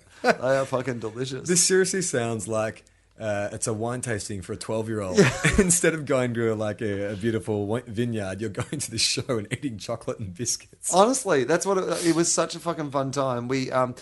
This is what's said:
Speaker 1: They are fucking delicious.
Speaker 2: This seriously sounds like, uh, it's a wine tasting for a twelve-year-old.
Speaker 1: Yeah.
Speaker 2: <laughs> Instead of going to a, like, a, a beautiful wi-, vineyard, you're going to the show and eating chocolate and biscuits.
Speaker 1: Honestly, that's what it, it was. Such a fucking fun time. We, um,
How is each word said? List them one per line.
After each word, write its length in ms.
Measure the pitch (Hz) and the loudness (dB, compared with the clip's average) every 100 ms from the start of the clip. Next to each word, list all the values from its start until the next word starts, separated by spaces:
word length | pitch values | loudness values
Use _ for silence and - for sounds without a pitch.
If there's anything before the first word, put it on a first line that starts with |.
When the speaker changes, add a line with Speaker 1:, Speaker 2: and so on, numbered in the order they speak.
| - - | -20 -4
Speaker 1:
They 80 | 247 | 2
are 340 | - 127 135 | 2 4 2
fucking 340 | 135 127 127 120 | 2 -2 -2 -4
delicious. 460 | 110 110 131 131 139 | -6 -6 -8 -6 0
Speaker 2:
This 160 | 175 | 2
seriously 380 | - 190 185 190 | 4 4 4 0
sounds 480 | 175 131 117 113 104 | -2 -2 0 -2 -2
like, 360 | 110 110 107 - _ _ - | -2 -2 -4 -18 _ _ -8
uh, 300 | 110 101 101 | -4 -2 -2
it's 140 | 110 - | -4 -4
a 80 | |
wine 260 | 107 117 123 | -2 -2 -4
tasting 400 | 123 107 - 104 | -4 -4 -4 -10
for 140 | 90 | -8
a 20 | 104 | -8
twelve-year-old. 640 | - 110 110 110 98 92 | -4 -4 -2 -4 0 4
Speaker 1:
Yeah. 120 | 147 - - | 4 4 2
Speaker 2:
<laughs> 120 | - | 4
Instead 340 | 185 - 170 | 4 6 4
of 140 | 160 131 | 2 2
going 260 | 131 127 | 2 2
to 220 | 117 113 | 2 0
a, 0 | |
like, 260 | 107 107 104 | 2 -2 -2
a, 320 | 113 98 101 | -4 -2 -4
a 40 | 104 | -2
beautiful 500 | 113 110 - 107 101 | 0 0 0 -2 0
wi-, 160 | 117 120 | -2 -4
vineyard, 540 | 107 120 110 98 95 | -4 -2 -2 -4 -4
you're 80 | 110 | -6
going 300 | 90 - 151 | -6 -6 -6
to 120 | - | -6
the 60 | 117 | -2
show 280 | - - - | 0 0 -2
and 180 | 117 104 | -2 -2
eating 240 | - 143 110 | -4 -6 -8
chocolate 420 | - 117 - 123 | -8 -8 -6 -6
and 120 | 104 | -8
biscuits. 560 | 87 120 - - - - | -6 -4 -4 -8 -12 0
Speaker 1:
Honestly, 500 | 175 208 262 196 147 | 6 6 4 2 2
that's 220 | 123 170 185 | 4 2 2
what 100 | 196 | 0
it, 300 | 180 170 175 | 0 0 2
it 100 | 160 | 4
was. 160 | 170 | 2
Such 220 | - 165 | 2 0
a 40 | 165 | -2
fucking 320 | 170 156 147 | -6 -4 -2
fun 200 | 135 135 | -2 -2
time. 360 | 135 135 120 120 | 0 0 -2 0
We, 240 | 135 131 | -2 0
um, 240 | 127 127 123 | 0 0 -2